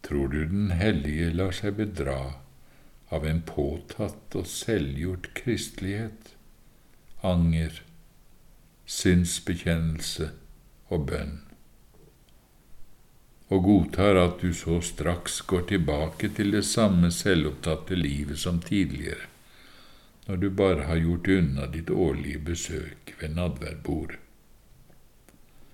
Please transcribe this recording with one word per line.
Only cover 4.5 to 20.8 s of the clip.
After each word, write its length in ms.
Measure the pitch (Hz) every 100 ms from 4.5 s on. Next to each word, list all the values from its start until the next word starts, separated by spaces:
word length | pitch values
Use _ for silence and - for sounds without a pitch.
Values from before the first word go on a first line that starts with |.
| - - 104 69 69 87 90 - -
kristelighet, 960 | - 107 - - 95 101 110 - - - - - - _ _ - - -
anger, 540 | 92 87 85 80 80 - - - - - - - - - - _ -
synsbekjennelse 1400 | - 95 90 87 - - 85 90 82 80 78 - - 80 - - - - - -
og 160 | 82 69
bønn, 240 | - 71 73 - - - _ _ - - _ _ - _ _ _ - - - - - - - -
og 100 | 98 92
godtar 500 | 101 82 - 101 92
at 220 | 87 87
du 80 | 90 85
så 240 | - 85
straks 540 | 82 - 76 87 - - -
går 160 | 92 87
tilbake 640 | 101 76 73 80 - 107 -
til 160 | 101 104
det 80 | 104
samme 460 | - 107 87 87
selvopptatte 840 | 85 104 87 73 69 87 78 - 90
livet 460 | 73 71 71 76
som 180 | 90 85 -
tidligere, 640 | 104 87 - - - - - - - - - - - - _ -
når 160 | 92
du 60 | 98
bare 400 | 95 95 82